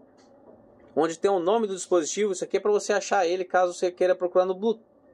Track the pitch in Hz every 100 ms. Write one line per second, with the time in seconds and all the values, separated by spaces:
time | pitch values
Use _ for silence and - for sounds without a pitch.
0 | - _ _ - - - - _ - 143
1 | 165 165 202 196 170 233 208 185 - 180
2 | 143 196 208 180 165 190 208 208 202 202
3 | - 202 170 185 180 185 180 175 180 180
4 | 180 180 180 180 185 185 226 220 _ _
5 | _